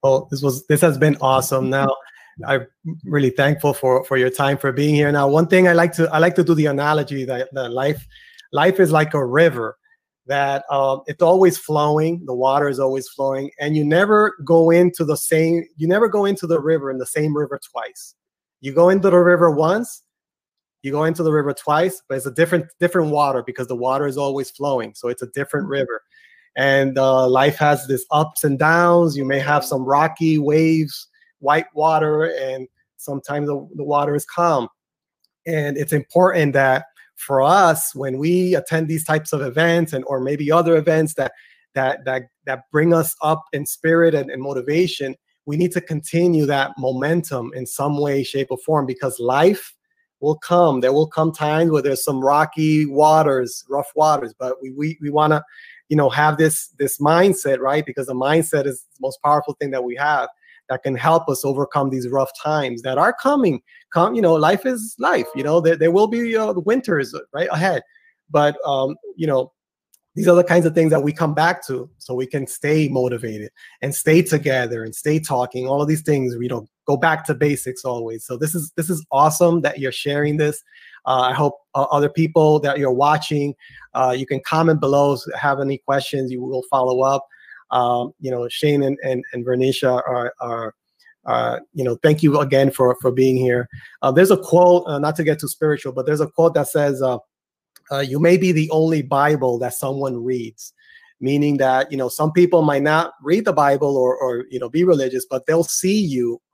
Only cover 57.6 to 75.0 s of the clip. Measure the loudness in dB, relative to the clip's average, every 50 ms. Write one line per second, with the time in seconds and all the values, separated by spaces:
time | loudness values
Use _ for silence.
57.6 | 0 -2 -2 -2 -4 -6 -8 -10 -8 -6 -4 -2 0 2 2 2 2 0 -2 -2
58.6 | -2 -2 -6 -8 -14 _ _ _ -8 -8 -8 -4 0 0 0 0 0 -4 -8 _
59.6 | -8 -6 -6 -6 -6 -6 -6 -4 -2 0 0 -2 -2 -6 -10 _ _ _ _ _
60.6 | _ _ -8 -6 _ -6 -6 -2 0 2 2 2 0 -2 -6 -4 -4 -4 -2 -2
61.6 | -4 -2 -2 -2 -2 -2 -4 -4 -6 -2 -2 -2 -2 -2 -6 -8 -4 -2 -2 -2
62.6 | -2 -4 -8 -8 -6 -4 0 2 2 2 0 0 -2 0 0 2 2 0 0 -2
63.6 | _ _ _ -20 _ _ 0 2 2 2 2 2 2 4 4 4 4 2 2 2
64.6 | -2 -4 -6 -4 -8 -12 -10 -4 -2 0 0 0 -2 -4 -8 -6 -4 0 0 2
65.6 | 2 2 2 2 2 2 4 4 2 2 0 -4 -4 -2 -2 -2 -2 -2 -4 -4
66.6 | -2 0 -2 -2 0 -2 -2 -2 -4 -6 -8 -14 -16 _ -6 -6 -4 -4 -2 -2
67.6 | -2 -2 -2 -2 -6 _ _ _ _ _ _ _ _ _ 0 2 2 2 0 -2
68.6 | -4 -4 -2 -2 -2 -4 -4 -8 -14 -20 -10 -6 -4 0 0 0 -2 -4 _ _
69.6 | _ _ _ _ _ _ _ _ _ _ _ 0 2 4 4 4 4 4 4 4
70.6 | 4 2 2 2 2 4 2 2 0 -2 -2 -2 -4 -2 0 0 0 0 0 -4
71.6 | -8 -10 -8 -10 -10 -12 _ _ -12 -10 -8 -8 -6 -6 -6 -8 -8 -8 -12 -8
72.6 | -4 -2 0 0 0 0 0 -2 -2 -2 -4 -6 -8 -10 -10 -10 -14 -16 _ _
73.6 | -20 -20 _ _ -8 -8 -8 -4 0 4 4 4 4 2 -2 -2 0 0 -2 -2
74.6 | -2 -4 -6 -8 -8 -10 -12 -6